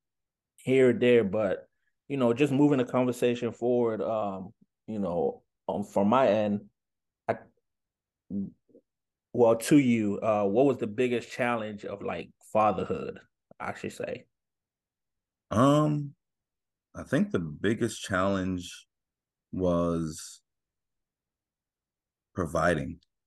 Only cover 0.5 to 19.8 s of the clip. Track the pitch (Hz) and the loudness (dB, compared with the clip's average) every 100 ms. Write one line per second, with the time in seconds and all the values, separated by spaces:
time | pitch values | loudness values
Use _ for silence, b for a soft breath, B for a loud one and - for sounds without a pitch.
0.5 | _ 127 135 131 104 123 117 98 107 98 | _ 0 4 4 4 4 4 4 0 -2
1.5 | - - _ _ _ - 139 120 120 143 | -4 -8 _ _ _ -8 0 0 2 2
2.5 | 131 147 135 123 131 127 120 123 120 113 | 4 4 4 0 0 0 0 0 0 -4
3.5 | - 120 123 117 104 87 110 104 95 95 | -4 0 0 0 -2 -4 -2 -4 -6 -12
4.5 | - _ _ - 107 92 87 69 - _ | -18 _ _ -10 -6 -4 -2 -2 -4 _
5.5 | _ - 92 101 101 101 123 123 107 104 | _ -6 -6 -4 0 2 4 4 2 0
6.5 | 104 - _ _ _ _ _ - - - | -4 -8 _ _ _ _ _ -8 -8 -12
7.5 | _ _ _ _ _ _ _ - 98 98 | _ _ _ _ _ _ _ -12 -10 -10
8.5 | - _ - _ _ _ _ _ 120 113 | -14 _ -20 _ _ _ _ _ 2 4
9.5 | 117 - 151 127 117 104 101 110 104 101 | 2 4 4 6 2 0 -2 0 0 2
10.5 | 107 139 120 110 104 127 120 - - 123 | 4 2 2 -4 -2 -2 -2 -6 -4 -2
11.5 | 117 107 104 - 101 95 87 - _ - | -2 -6 -10 -10 -8 -8 -8 -10 _ -4
12.5 | 110 107 92 92 - - - - _ _ | 2 2 2 -4 -6 -8 -12 -20 _ _
13.5 | - - - - - - - - _ _ | -12 -12 -10 -10 -8 -10 -10 -16 _ _
14.5 | _ _ _ _ _ _ _ _ _ _ | _ _ _ _ _ _ _ _ _ _
15.5 | 104 139 147 151 147 143 - _ _ _ | 2 4 4 2 -2 -6 -12 _ _ _
16.5 | _ _ _ _ 87 - 139 104 101 82 | _ _ _ _ -18 -2 0 0 -2 -6
17.5 | 73 95 117 117 - - 92 98 98 92 | -4 -2 0 -4 -6 -4 -2 0 0 -2
18.5 | 90 85 - _ _ _ _ _ _ _ | -4 -8 -16 _ _ _ _ _ _ _
19.5 | 92 92 87 | -2 0 2